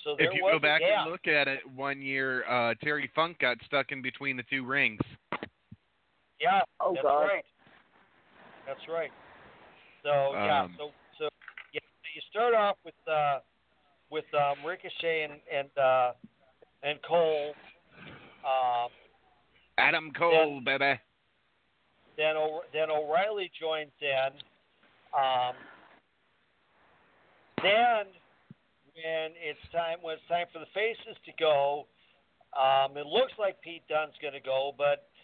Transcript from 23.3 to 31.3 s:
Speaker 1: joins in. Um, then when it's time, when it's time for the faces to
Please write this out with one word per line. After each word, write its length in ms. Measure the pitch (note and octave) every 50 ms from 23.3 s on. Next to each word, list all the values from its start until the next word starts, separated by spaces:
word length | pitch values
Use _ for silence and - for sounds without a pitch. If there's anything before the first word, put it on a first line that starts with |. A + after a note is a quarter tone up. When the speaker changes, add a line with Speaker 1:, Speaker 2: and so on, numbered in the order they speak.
| G#3+ G3+ F#3 E3 - -
Speaker 1:
joins 320 | D#3+ D#3+ D#3 D#3 D3+ C#3+ _ -
in. 300 | D3 C#3 C3+ C3 C3 C3+ C#3+ C#3+ - _ _ _ _ _ _ _ _ _ _ _ _ - D3+
Um, 420 | C#3 C3+ C3 B2+ B2+ B2+ B2+ B2+ - - - - - - - - _ _ _ _ _ _ _ _ _ _ _ _ _ _ _ _ _ _ _ _ _ _ _ _ _ _ _ _ _ _ _ - -
then 440 | E3+ F#3+ G#3 A3+ A#3+ A#3+ A3+ G#3+ G3+ F#3+ F3+ - _ _ _ _ _ _ - _ _ _ _ _ _ C#3 _
when 360 | E3 D#3+ D#3+ D#3+ D#3+ D#3+ D#3+ E3
it's 220 | E3+ E3+ D3+ C#3+ - - -
time, 280 | - E3+ E3+ E3 E3+ E3+
when 140 | E3 E3 D#3+
it's 120 | - -
time 200 | - E3+ F3 F3 -
for 60 | -
the 80 | D#3+ D3+ _ -
faces 420 | G3 G#3+ A3+ A3 - - A3+ - - _
to 60 | -